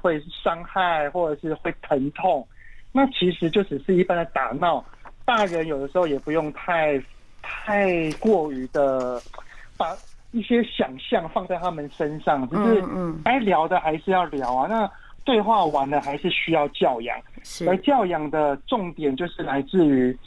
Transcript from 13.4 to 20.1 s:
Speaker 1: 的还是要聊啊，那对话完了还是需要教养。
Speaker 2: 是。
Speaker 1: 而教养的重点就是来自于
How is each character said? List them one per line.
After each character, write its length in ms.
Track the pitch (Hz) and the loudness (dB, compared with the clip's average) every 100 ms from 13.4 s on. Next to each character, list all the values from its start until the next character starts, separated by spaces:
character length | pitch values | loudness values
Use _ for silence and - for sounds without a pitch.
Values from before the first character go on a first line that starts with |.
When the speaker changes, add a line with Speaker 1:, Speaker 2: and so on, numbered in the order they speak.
| 208 170 160 | 4 2 4
Speaker 1:
的 100 | 180 | 2
还 180 | 156 160 | 0 -2
是 120 | 196 | 0
要 140 | 185 165 | 0 2
聊 280 | 147 123 | -2 -2
啊， 120 | 127 151 | 0 0
那 220 | 226 196 - - - | 0 -2 -6 -20 -8
对 160 | - 226 | 2 2
话 240 | 202 226 | 4 4
完 240 | 165 147 135 | 4 2 2
了 120 | 143 | 0
还 180 | 139 147 | -2 -4
是 100 | 180 | -2
需 240 | - - | -2 0
要 140 | 165 147 | 2 2
教 320 | - 170 120 | 2 0 0
养。 160 | 120 117 - - | -4 -8 -12 -18
Speaker 2:
是。 240 | - - 175 | -16 -4 0
Speaker 1:
而 80 | 185 | 2
教 260 | 285 269 | 4 2
养 240 | 190 160 151 | 2 0 -2
的 260 | 156 147 139 - | 2 2 0 -2
重 260 | 247 180 | -2 -2
点 220 | 156 147 131 | -2 -2 -2
就 100 | 208 | -6
是 140 | - | -6
来 180 | 151 139 | -4 -4
自 240 | 139 190 156 | 0 4 6
于 300 | 135 127 | 6 2